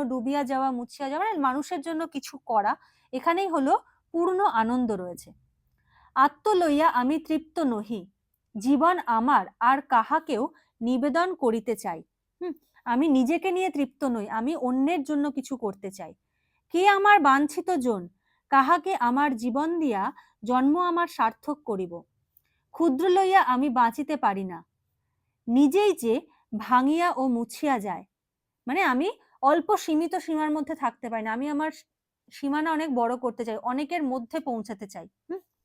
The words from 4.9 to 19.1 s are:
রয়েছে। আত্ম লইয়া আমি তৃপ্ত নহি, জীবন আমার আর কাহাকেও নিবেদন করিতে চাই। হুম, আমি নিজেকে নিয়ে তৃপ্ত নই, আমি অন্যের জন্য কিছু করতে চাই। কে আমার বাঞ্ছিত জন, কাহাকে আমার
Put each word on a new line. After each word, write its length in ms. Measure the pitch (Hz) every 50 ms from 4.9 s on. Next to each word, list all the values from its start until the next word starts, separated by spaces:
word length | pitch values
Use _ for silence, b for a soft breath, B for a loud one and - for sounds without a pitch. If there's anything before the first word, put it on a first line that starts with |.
| 214
রয়েছে। 380 | 185 180 180 170 - - - - _ _ _ _ _ _ _ _ b b b b b b b b
আত্ম 300 | 254 269 294 285 _ - 415 427
লইয়া 340 | 359 349 311 285 294 311 330 - 247
আমি 160 | 247 262 311 320
তৃপ্ত 380 | 320 - 311 311 320 - - 359 320
নহি, 360 | 262 233 208 214 214 233 202 175 - _ _ _ _ _ _ _ _ -
জীবন 420 | 214 190 254 285 254 302 339 370 349 -
আমার 380 | - 233 226 226 269 285 220 185 - _ -
আর 180 | 226 247 269 277 277
কাহাকেও 560 | - 262 233 220 - 285 320 320 - 277 208 254 - b b b b b -
নিবেদন 480 | 226 233 254 247 254 294 254 330 349 370 370
করিতে 400 | 349 - 240 226 233 220 - 220
চাই। 240 | 214 - 196 170 160 - _ _ _ _ _ _ -
হুম, 140 | 349 359 - - b b b b b
আমি 200 | 240 240 247 302 330
নিজেকে 400 | 277 262 254 240 330 330 - 381 349
নিয়ে 160 | 370 370 370
তৃপ্ত 320 | 285 285 277 254 _ - 294 262 240
নই, 120 | 226 202 214 - 220
আমি 140 | 226 269 339 302 247 247
অন্যের 340 | 254 262 269 294 349 330 269
জন্য 200 | - 302 285 285 294
কিছু 240 | 277 277 254 - 269
করতে 320 | 254 - 202 190 196 - 190
চাই। 220 | 196 - 175 160 - _ _ _ _ _ _ _ _ _ _ _ -
কে 60 | 339 370 415
আমার 280 | 403 392 392 415 415 403
বাঞ্ছিত 480 | 277 277 269 277 294 294 - 370 359 370 339 294
জন, 220 | 240 247 220 190 175 180 _ _ _ _ _ _ _ -
কাহাকে 420 | 277 269 262 269 339 359 - 381 381 -
আমার 300 | 240 240